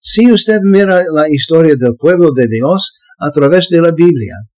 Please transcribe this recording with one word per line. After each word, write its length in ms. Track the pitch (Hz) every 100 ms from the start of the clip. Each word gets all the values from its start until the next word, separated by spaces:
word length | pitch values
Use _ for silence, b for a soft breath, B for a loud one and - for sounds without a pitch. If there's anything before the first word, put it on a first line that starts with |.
Si 300 | - - 240
usted 300 | 220 - 214
mira 420 | 196 196 196 180 180
la 160 | 156 156
historia 460 | 147 - 165 165 143
del 180 | 123 117
pueblo 320 | 156 180 170
de 120 | 131 120
Dios 460 | 113 131 190 - b b b
a 120 | 196
través 380 | - 185 180 180
de 120 | 170
la 120 | 170
Biblia 420 | 160 175 147 104 82 110